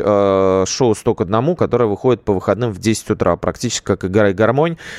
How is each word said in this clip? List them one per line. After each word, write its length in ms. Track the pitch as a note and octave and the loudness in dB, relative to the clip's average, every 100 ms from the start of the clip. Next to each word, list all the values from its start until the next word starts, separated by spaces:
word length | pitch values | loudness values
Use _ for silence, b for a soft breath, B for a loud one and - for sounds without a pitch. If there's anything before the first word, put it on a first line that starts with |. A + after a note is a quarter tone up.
э, 600 | G2 G2+ G2+ F#2+ F#2+ F#2+ F#2 | 4 2 4 2 2 2 0
шоу 280 | - B2 | 0 0
«Сто 200 | G#2 - | 0 -2
к 80 | G#2 | -2
одному», 340 | F2+ A2 C#3+ F3+ | -2 0 0 -2
которое 300 | G#2+ A#2+ A2+ | 0 0 0
выходит 360 | G2 C3 A#2 | 0 0 0
по 120 | - | 0
выходным 360 | F#2+ - G2+ B2 | -2 0 -2 -2
в 80 | F2+ | -2
десять 300 | G#2+ G#2+ - | -2 -2 -2
утра, 260 | G#2 F#2 E2+ | -2 0 0
практически 500 | F2+ - A#2+ - - | -4 -6 -6 -6 -4
как 180 | F#2+ | -4
«Игра 240 | F#2+ G2+ G2+ | 0 2 2
и 60 | |
гармонь». 420 | F#2 A2 C3 E3 E3 B | 2 0 2 0 -4 B